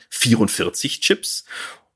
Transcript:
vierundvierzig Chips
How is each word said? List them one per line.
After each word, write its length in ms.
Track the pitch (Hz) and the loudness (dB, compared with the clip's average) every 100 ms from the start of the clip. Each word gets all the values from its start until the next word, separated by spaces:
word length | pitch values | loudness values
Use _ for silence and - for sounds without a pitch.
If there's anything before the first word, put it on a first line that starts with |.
| _ | _
vierundvierzig 880 | - 127 113 104 - 87 - 139 - | 0 4 4 4 0 -4 -4 -6 -2
Chips 440 | - 214 - - - - - - _ | 0 0 -2 -8 -10 -14 -14 -16 _